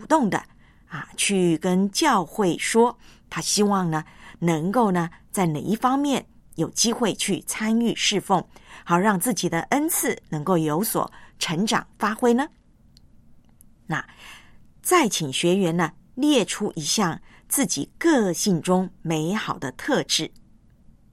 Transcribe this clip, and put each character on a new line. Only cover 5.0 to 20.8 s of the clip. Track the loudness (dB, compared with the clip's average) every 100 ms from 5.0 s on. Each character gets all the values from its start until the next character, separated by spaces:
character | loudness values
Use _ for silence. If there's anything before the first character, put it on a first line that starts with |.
| -2 -8 -10
在 | -2 -2
哪 | -2
一 | -4
方 | -2 0 0
面 | 0 -2 -4 -20 -20
有 | -6 -6
机 | 0 -2
会 | 0 -2
去 | -2 -2 -4
参 | -4 -6 0 0
与 | 0 0
侍 | 0 -2
奉， | 0 -2 -2 -18 -20 -20
好 | 0 2
让 | 4 2
自 | 0
己 | 0 0
的 | -2
恩 | 0 0 0
赐 | -2 -2 -4 -6
能 | -6
够 | 2 2
有 | 2 0
所 | -2 -2 -4 -8 -20 -10
成 | -6 -2 0
长 | -2 -4 -6
发 | -4
挥 | 0 2
呢？ | 2 0 _ _ _ _ -20 _ -20 -20 -20 _ _ -20 _ -10
那 | -10 -10 -18 -20 -20 -20 -20 -20 -12
再 | 2 2 4
请 | 0 -4
学 | -2 2 2
员 | 2 0
呢， | -2 -6 _
列 | -2 2 2
出 | 2 -4 -6 -6
一 |
项 | -4 0 0 -2 -12 -20 -6
自 | -2 -2
己 | -2 -8 -2
个 | 2 4 2
性 | 0 0 0
中 | 2 0 0 -6
美 | -4 -2 -2
好 | -4 -4 -6
的 | -8
特 | -10 -2 -2
质。 | 0 -4 -4 -12 -20 -20 _ _